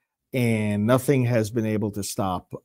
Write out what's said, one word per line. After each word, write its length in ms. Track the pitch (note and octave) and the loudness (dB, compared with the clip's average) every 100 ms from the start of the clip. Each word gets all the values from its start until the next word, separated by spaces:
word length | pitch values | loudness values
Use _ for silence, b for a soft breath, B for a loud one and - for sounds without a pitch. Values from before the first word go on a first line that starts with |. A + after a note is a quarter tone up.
| _ _ _ | _ _ _
and 560 | C3 A#2 A2 G#2+ G#2 G#2+ | -2 0 0 0 0 4
nothing 380 | B2+ C3 C#3 A#2+ | 2 4 2 2
has 260 | A#2+ G#2+ | 2 0
been 140 | A#2 A2 | -2 -2
able 260 | G#2+ G#2+ | -2 -2
to 120 | G2+ | -4
stop, 500 | F#2+ - G2 F2+ - - | -8 -4 -2 -4 -8 -12